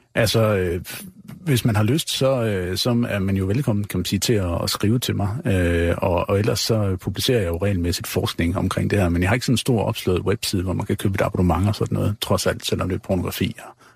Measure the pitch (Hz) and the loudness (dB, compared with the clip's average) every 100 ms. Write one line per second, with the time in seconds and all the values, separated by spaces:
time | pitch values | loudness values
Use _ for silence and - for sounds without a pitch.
0 | _ - 113 117 110 101 90 87 - - | _ 0 2 4 4 2 0 -2 -6 -12
1 | - - - - 165 127 131 104 107 156 | -16 -18 -20 -8 0 2 2 2 2 0
2 | - - 135 131 113 98 90 92 127 117 | -2 0 2 2 0 0 -2 -2 0 0
3 | 117 101 95 95 95 113 139 104 98 92 | 0 0 0 0 2 0 0 0 -2 -4
4 | 90 98 - 107 90 85 98 - 104 123 | -2 0 2 2 0 -2 -2 0 0 2
5 | - 101 98 120 - 95 87 85 85 - | 0 -2 -2 -2 0 2 2 2 2 0
6 | 95 87 90 101 113 117 - 110 101 92 | 0 0 2 2 2 0 0 0 0 -2
7 | - 92 - 123 87 85 101 92 87 87 | -4 -2 0 2 0 0 0 0 0 -2
8 | - 92 - - 82 87 92 - 98 101 | -2 -2 -2 0 0 0 0 0 0 2
9 | 87 87 92 123 - 113 - 113 98 - | 2 2 2 0 2 0 2 0 0 -2
10 | - 90 92 - - 98 90 95 101 - | 0 0 0 -2 -2 -2 -2 -4 -2 -2
11 | 101 98 - - 90 82 101 - 107 101 | 0 0 0 2 2 2 2 0 -2 0
12 | 98 101 - 98 92 - - 92 92 92 | 0 -2 -2 0 0 -2 -2 -2 -2 -4
13 | - 95 92 - 95 - - - - | -2 -2 -2 -2 -4 -4 -16 -20 -20